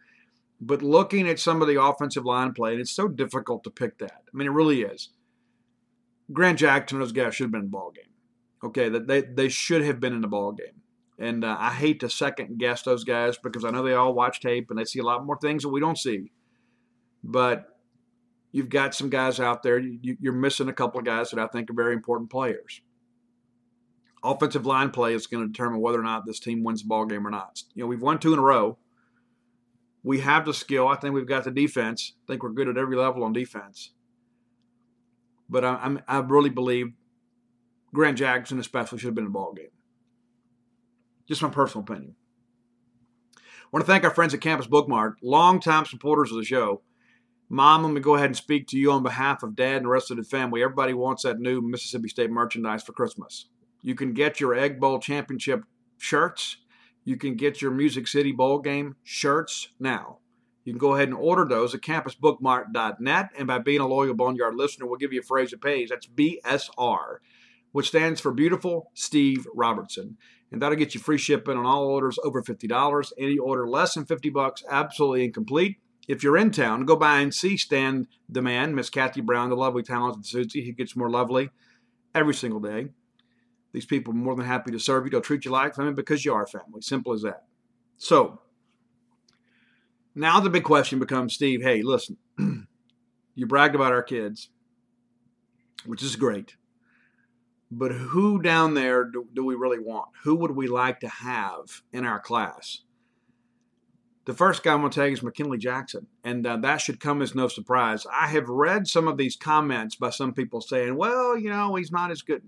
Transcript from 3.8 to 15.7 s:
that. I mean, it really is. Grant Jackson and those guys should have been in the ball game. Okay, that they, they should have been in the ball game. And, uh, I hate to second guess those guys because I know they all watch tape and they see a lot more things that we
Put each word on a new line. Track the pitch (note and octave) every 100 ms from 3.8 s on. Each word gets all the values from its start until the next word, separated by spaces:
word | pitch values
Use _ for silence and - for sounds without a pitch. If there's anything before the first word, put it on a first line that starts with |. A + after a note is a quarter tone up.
| A#2+ -
that. | G2 - _
I | C3+
mean, | C#3
it |
really | C#3+ D#3+ C3+
is. | G2+ F#2+ - _ _ _ _ _ _ _ _ _ _ _ -
Grant | C#3+ F3+ E3
Jackson | D3 C#3 - C3+
and |
those | B2+
guys | A#2 A#2 -
should | B2+
have |
been | A2
in | G2+
the |
ball | G2 F2
game. | - - _ _ _ _ -
Okay, | A#2+ C3 A#2
that | A2+ A#2
they, | C#3
they | C3+ B2 C3+
should | C3 - E3+
have | D3 C3
been | B2+
in | A#2
the | A2
ball | G#2 G2+
game. | G#2+ - _ _ _ _ -
And, | A#2 A#2 A2+
uh, | G#2+
I | A#2
hate | B2 D3+ D3
to | A#2
second | - C#3 C#3 G#2+ A#2
guess | B2 A#2+
those | - B2
guys | A2+ A#2 A#2+ A#2+
because | B2 A2+
I | A2+
know | B2
they | C3
all | B2+ B2+
watch | B2 B2 -
tape | B2+ A#2+ A#2
and | A2
they | A2
see | C3
a | A#2+
lot | B2 C#3
more | C#3+
things | D3 D3+
that |
we | C#3+